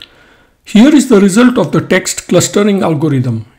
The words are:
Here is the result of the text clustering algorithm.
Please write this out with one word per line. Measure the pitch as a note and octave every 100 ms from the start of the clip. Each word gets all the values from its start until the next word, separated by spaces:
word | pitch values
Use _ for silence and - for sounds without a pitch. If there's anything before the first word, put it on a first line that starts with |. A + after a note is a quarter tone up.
| - _ _ _ _ _ -
Here | G3+ C4
is | D4+ -
the | G#3
result | G3 F#3 B3 B3
of | D3+
the | E3
text | - F#3 F#3 - -
clustering | F3 F3 - G#3 G3
algorithm. | - D3+ D#3 C3+ B2+ A2 -